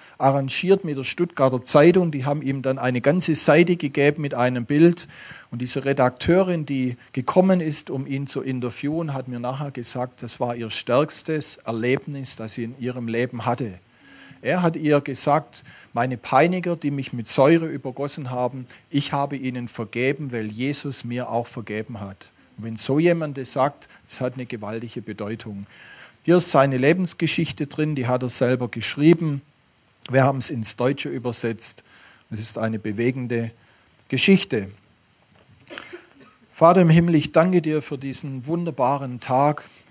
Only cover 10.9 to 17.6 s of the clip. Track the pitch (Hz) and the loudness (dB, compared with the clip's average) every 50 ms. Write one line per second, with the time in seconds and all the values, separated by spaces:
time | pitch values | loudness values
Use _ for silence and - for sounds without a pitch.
10.9 | 120 131 156 151 - - - - 156 151 143 - - - _ 113 117 113 113 123 | 2 2 2 2 -4 -8 -6 -4 -4 -4 -4 -8 -12 -10 _ -6 -4 -2 0 0
11.9 | 131 135 - 151 143 139 131 - - - 113 107 - 131 117 113 131 139 117 123 | 0 0 -2 -6 -10 -8 -8 -8 -8 -8 -8 -8 -8 -8 -8 -8 -8 -8 -8 -6
12.9 | 123 127 120 113 113 117 123 123 123 117 101 127 139 127 131 107 92 90 _ _ | -6 -6 -6 -4 -2 -2 -2 -2 -4 -4 -4 -2 -2 -2 -4 -8 -10 -14 _ _
13.9 | _ _ _ - - - - - - - - 123 160 180 175 165 165 156 160 147 | _ _ _ -20 -20 -20 -20 -20 -20 -8 -4 -2 0 2 2 0 0 0 2 2
14.9 | 151 143 139 147 131 - - 147 143 156 147 - - - - - - - - _ | 2 2 2 -2 -4 -2 2 2 2 2 0 -4 -12 -20 -20 -20 -20 -20 -20 _
15.9 | - 117 123 131 127 110 - - 135 131 165 175 185 185 175 175 175 165 - 143 | -2 -2 -2 -2 -4 -6 -4 2 4 6 6 4 2 0 -2 -2 -4 -2 -2 -4
16.9 | 143 139 131 - - 120 107 - - - 135 147 165 170 | -4 -4 -6 -6 -8 -6 -2 0 4 4 6 6 6 4